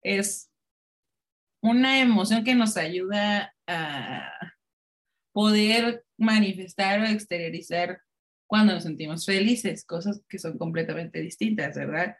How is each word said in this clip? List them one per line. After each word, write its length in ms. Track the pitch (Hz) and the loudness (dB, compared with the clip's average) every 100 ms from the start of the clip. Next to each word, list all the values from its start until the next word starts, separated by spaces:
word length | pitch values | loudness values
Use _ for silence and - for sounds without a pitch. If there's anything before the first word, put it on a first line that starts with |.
es 480 | 190 196 202 - - _ _ _ _ _ _ _ _ _ _ _ | 0 0 -2 -6 -14 _ _ _ _ _ _ _ _ _ _ _
una 380 | 220 240 262 269 | 2 4 4 4
emoción 420 | 254 214 202 226 | 6 4 4 2
que 100 | 226 | 4
nos 240 | 247 220 202 | 4 4 0
ayuda 760 | 160 180 185 208 208 208 - _ - | -2 -2 -2 0 0 0 -2 _ -8
a 680 | 170 156 143 113 - 67 71 175 _ _ _ _ _ _ _ _ | -6 -4 -6 -8 -10 -10 -12 -16 _ _ _ _ _ _ _ _
poder 720 | 202 214 214 214 226 233 233 _ - | 0 4 4 4 2 0 -4 _ -2
manifestar 800 | 220 220 196 185 185 - 190 202 | 2 4 2 0 -10 -2 0 2
o 40 | 220 | 0
exteriorizar 960 | 214 214 175 165 165 - 170 175 180 _ _ _ _ _ | -2 -4 -6 -6 -8 -6 -4 -4 -6 _ _ _ _ _
cuando 260 | 214 214 | 4 4
nos 100 | 180 | 4
sentimos 420 | 165 156 156 165 - | -4 -8 -8 -6 0
felices, 600 | 196 208 240 190 - - | 2 2 2 -2 -6 -8
cosas 360 | 170 196 202 _ | -6 -4 -6 _
que 100 | 185 | -10
son 180 | 165 160 | -10 -6
completamente 640 | 165 165 160 160 170 165 | -4 -4 -4 -6 -8 -8
distintas, 540 | 160 - - 214 143 143 | -10 -4 -2 -2 -4 -6
¿verdad? 400 | 139 156 180 | -6 -4 -4